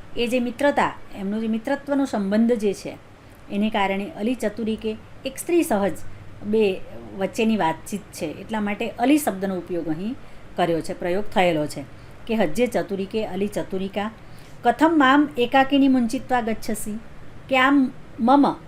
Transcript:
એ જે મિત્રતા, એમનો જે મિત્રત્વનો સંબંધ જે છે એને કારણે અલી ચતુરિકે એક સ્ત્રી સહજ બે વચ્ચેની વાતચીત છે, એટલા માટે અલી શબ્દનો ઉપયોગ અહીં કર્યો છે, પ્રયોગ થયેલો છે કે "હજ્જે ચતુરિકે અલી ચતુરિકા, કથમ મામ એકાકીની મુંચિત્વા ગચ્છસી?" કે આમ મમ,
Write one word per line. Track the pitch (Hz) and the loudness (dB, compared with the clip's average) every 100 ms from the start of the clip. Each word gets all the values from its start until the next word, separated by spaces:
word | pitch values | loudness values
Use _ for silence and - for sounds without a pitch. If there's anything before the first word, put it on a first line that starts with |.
| - - | -8 -4
એ | 233 | 0
જે | 254 | 0
મિત્રતા, | 240 - 285 277 160 - - 202 | 0 2 2 4 0 -2 -12 -8
એમનો | 196 214 | -4 -2
જે | 226 | -2
મિત્રત્વનો | 220 269 277 277 277 | -2 -2 -4 0 0
સંબંધ | 262 220 196 214 233 | 0 0 0 2 4
જે | 240 208 | 2 0
છે | 190 143 - - - - - - | -2 -8 -14 -18 -20 -20 -20 -8
એને | 202 214 | -2 0
કારણે | 214 196 196 202 | 2 2 0 -4
અલી | - 214 | -4 -4
ચતુરિકે | 254 214 226 220 220 220 220 - - | -2 -2 -2 -4 -2 -4 -6 -12 -12
એક | 269 - | -10 -8
સ્ત્રી | - 339 | 0 2
સહજ | 330 208 196 151 - - - - 208 | 4 2 2 -2 -8 -10 -14 -10 0
બે | 220 208 190 - - - 202 | 2 2 0 -8 -12 -12 -6
વચ્ચેની | 190 208 220 214 | -4 0 2 2
વાતચીત | 160 160 - 202 | 2 -2 -6 -10
છે, | - - 160 | -10 -8 -8
એટલા | 180 196 220 | -8 -8 -4
માટે | 202 208 226 | -4 -4 -6
અલી | - 254 302 | 0 4 4
શબ્દનો | 240 190 190 185 | 2 -2 -2 -4
ઉપયોગ | 170 175 160 | -4 -4 -2
અહીં | 156 214 269 - - - - | -4 -4 -8 -12 -16 -10 0
કર્યો | 170 165 | 2 2
છે, | 143 | -2
પ્રયોગ | 175 180 190 | -4 -2 0
થયેલો | 214 214 180 156 147 | 2 4 4 2 -2
છે | 143 139 - - - - | -6 -12 -14 -16 -14 -2
કે | |
"હજ્જે | 220 175 180 247 | 2 2 2 2
ચતુરિકે | 190 170 190 190 220 208 | 2 -2 -4 -4 -4 -4
અલી | 190 202 | -2 -2
ચતુરિકા, | 175 - 185 190 208 214 - - - - - | -2 -4 -4 -4 -4 -6 -8 -16 -16 -16 0
કથમ | 240 233 320 320 | 0 4 4 6
મામ | 262 285 294 - | 8 6 4 0
એકાકીની | 240 269 269 277 269 | 2 4 6 6 6
મુંચિત્વા | 254 233 262 - 247 | 4 2 -2 -2 -2
ગચ્છસી?" | 226 220 - 208 214 220 - - - - - | 0 -2 -4 -4 -6 -8 -10 -14 -14 -14 0
કે | 262 | 4
આમ | 269 285 254 - - - | 6 6 4 -2 -14 0
મમ, | 233 285 220 - | 6 6 6 2